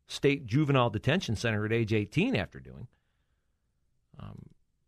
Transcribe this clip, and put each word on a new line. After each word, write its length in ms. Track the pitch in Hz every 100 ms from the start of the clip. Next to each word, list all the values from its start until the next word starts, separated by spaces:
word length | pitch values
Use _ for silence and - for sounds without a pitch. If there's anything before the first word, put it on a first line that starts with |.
| _
state 400 | - 175 139 120
juvenile 420 | 127 143 135 120
detention 460 | 104 - 170 - 101
center 300 | 117 107 107
at 80 |
age 180 | 117 110
eighteen 460 | 110 104 - 233 135
after 240 | 87 67
doing. 260 | 64 65 113 _ _ _ _ _ _ _ _ _ _ _ _ -
Um, 280 | 50 - - _ _ _